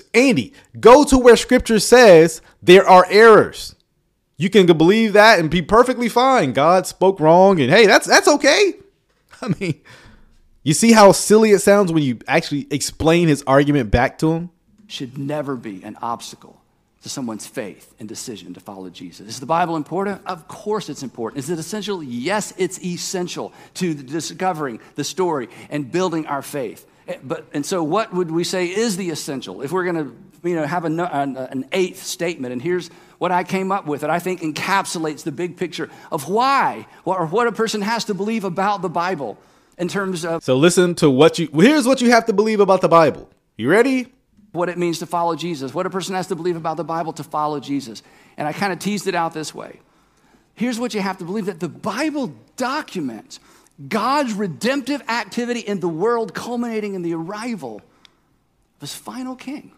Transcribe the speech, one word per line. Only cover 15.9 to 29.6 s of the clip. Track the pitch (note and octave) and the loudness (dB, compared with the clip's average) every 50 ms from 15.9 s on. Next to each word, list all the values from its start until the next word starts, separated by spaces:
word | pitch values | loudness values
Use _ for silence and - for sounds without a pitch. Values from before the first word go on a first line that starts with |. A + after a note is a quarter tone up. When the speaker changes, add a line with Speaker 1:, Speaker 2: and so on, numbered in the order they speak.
| G#2 - | -14 -12
Speaker 2:
obstacle | B2 A#2 A#2 A2 - - - - - - - _ _ _ _ _ _ _ _ _ | -10 -8 -8 -10 -12 -18 -20 -20 -20 -20 -20 _ _ _ _ _ _ _ _ _
to | _ A2+ | _ -14
someone's | - D3 B2+ A2+ A2 G#2 - | -12 -10 -10 -10 -10 -12 -14
faith | - - C3+ A2 F#2+ D#2+ - - _ _ _ | -14 -12 -12 -12 -12 -14 -18 -20 _ _ _
and | A2+ G#2 | -18 -16
decision | - - - C3 G#2+ F2+ F2 F2+ F2 | -16 -14 -14 -14 -16 -16 -16 -18 -20
to | - | -20
follow | - G#2+ G2 F#2+ F#2 F2+ | -18 -18 -16 -16 -16 -18
Jesus. | F2 - F2+ F2 - - F#2+ G#2+ | -18 -18 -20 -20 -20 -20 -20 -18
Is | A2+ C3 | -16 -14
the | C#3 | -6
Bible | B2+ D#3+ E3+ F3+ E3+ E3 | -4 -2 -2 -2 -2 -4
important? | D#3+ C#3+ - D#3+ F#3 G3 G3+ F#3+ - - | -6 -8 -8 -8 -6 -6 -6 -8 -10 -10
Of | - F#3 E3 - - | -12 -12 -12 -14 -18
course | - - - G#3 G#3+ G3+ - - | -20 -14 -8 -6 -6 -6 -6 -10
it's | C#3 - | -12 -14
important. | C3+ A#2 - B2 A2+ G#2+ A2+ C#3+ | -14 -14 -10 -10 -10 -8 -8 -10
Is | B2+ D3+ | -8 -8
it | F3+ D#3+ | -8 -8
essential? | D#3+ - G#3+ G#3+ F3+ G3+ G3 F3 | -8 -10 -10 -10 -8 -8 -10 -10
Yes, | D3+ B2+ A#2+ A#2+ B2+ E3+ G3+ G#3+ - - - | -10 -10 -10 -8 -6 -4 -4 -4 -6 -8 -6
it's | - F#3+ E3 - - | -6 -6 -6 -6 -10
essential | - F3+ F3 E3 - - - F3+ F3+ - - D3+ A2 F#2 - - - - _ | -10 -10 -8 -8 -10 -8 -8 -8 -8 -8 -8 -10 -12 -12 -14 -20 -20 -20 _
to | - F#3 E3+ | -6 -4 -4
the | D3+ C#3+ | -4 -6
discovering | C3 B2 D3+ E3 C#3 - E3+ D3+ F#3 F#3 F3 D#3 D3+ C3 A2+ - - - _ | -10 -10 -10 -10 -10 -10 -10 -6 -4 -4 -4 -4 -6 -8 -8 -12 -16 -16 _
the | D3 C#3+ | -10 -10
story | - - F#3 F#3 F3 D#3 C3+ A#2 - - - - - | -8 -6 -4 -4 -2 -2 -4 -6 -10 -14 -20 -14 -10
and | C#3+ D3 C#3 A2+ | -10 -8 -8 -6
building | D#3+ F3 F#3 F3+ E3+ D#3+ D3+ | -4 -4 -2 -2 -4 -6 -6
our | - D3 C#3 | -6 -8 -8
faith. | C3+ - - C#3+ B2 F#2+ E2 - - _ _ _ _ | -8 -10 -10 -10 -10 -10 -12 -16 -20 _ _ _ _
Eh, | - F3 - | -14 -14 -14
but, | - B2+ D#3+ D#3 - _ | -10 -10 -10 -12 -10 _
and | - D3 C#3+ | -10 -8 -6
so | - G3 F3 | -4 -4 -4
what | D#3+ D#3 F3 G#3+ A3 - F#3 | -2 -2 -2 -2 -4 -2 -4
would | F3 F#3 D#3+ | -4 -4 -2
we | D#3+ E3+ | -4 -4
say | E3 E3 F#3+ F#3 F3+ F3 | -4 -4 -4 -4 -4 -4
is | F#3 G#3 A#3 A#3+ F#3 | -2 -2 -2 -2 -4
the | F3+ G3 E3+ | -4 -6 -6
essential? | D3+ - - E3 C#3 B2+ - F#2+ F2+ G2+ | -8 -8 -8 -10 -10 -10 -10 -12 -12 -12